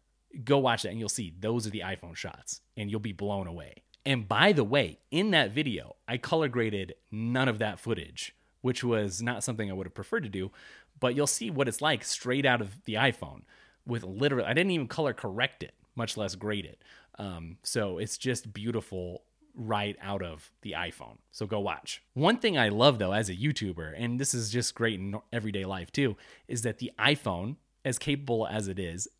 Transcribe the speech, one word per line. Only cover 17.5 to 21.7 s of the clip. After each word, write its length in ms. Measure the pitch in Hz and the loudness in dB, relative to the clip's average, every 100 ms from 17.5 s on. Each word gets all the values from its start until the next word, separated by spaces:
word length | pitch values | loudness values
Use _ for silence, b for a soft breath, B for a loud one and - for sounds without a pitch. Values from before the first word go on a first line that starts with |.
| 82 | -10
so 380 | - 123 101 87 | -4 -2 0 -2
it's 180 | 107 - | -6 -4
just 340 | 127 120 113 | -2 -4 -6
beautiful 720 | 104 110 113 - 92 87 - _ _ _ - | -6 -4 -4 -4 -6 -6 -10 _ _ _ -10
right 400 | 110 104 104 - | -2 0 0 -4
out 220 | 98 101 | -6 -4
of 280 | 87 76 - _ | -6 -10 -16 _
the 80 | 107 | -8
iPhone. 460 | 80 87 - 58 55 _ | -6 -6 -8 -18 -18 _
So 140 | - 98 | -8 -4
go 140 | 107 | -2
watch. 420 | 98 | -2